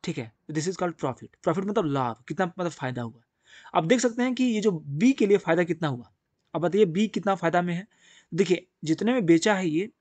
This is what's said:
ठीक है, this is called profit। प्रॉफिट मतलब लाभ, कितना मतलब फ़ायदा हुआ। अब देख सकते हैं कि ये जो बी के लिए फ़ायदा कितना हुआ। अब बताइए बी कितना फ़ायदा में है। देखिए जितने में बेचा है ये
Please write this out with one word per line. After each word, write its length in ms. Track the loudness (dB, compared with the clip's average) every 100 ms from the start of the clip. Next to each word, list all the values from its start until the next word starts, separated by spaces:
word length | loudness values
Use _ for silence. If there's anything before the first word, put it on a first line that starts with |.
ठीक 140 | -8 -10
है, 140 | -10 _ -8
this 180 | -6 -6
is 80 | -4
called 200 | -6 -4
profit। 400 | -6 -6 -14 _
प्रॉफिट 220 | -4 -2
मतलब 200 | -2 -2 0
लाभ, 360 | -2 -2 -6 -12
कितना 180 | -4 -4
मतलब 220 | -4 -8
फ़ायदा 320 | -6 -8 -6
हुआ। 200 | -8 -12 _ _ _ -20 -4
अब 120 | -2 4
देख 140 | 4
सकते 220 | 2 0
हैं 120 | -2
कि 100 | 0
ये 160 | 0 2
जो 100 | 0
बी 420 | 0 -6 2 2
के 140 | 4 4
लिए 120 | 2
फ़ायदा 260 | 4 0
कितना 240 | 2 -2 -4
हुआ। 220 | -6 -12 _ _ _ _
अब 60 | -4
बताइए 240 | 0 4 2
बी 200 | 2 -2
कितना 260 | -2 -2
फ़ायदा 280 | 0 0 0
में 120 | 0
है। 120 | -6 -8 _ _ -20 _
देखिए 340 | -2 0 0 -2 _
जितने 280 | -4 0 0
में 140 | 0 4
बेचा 280 | 4 4
है 140 | 0 0
ये 220 | -2 -4 _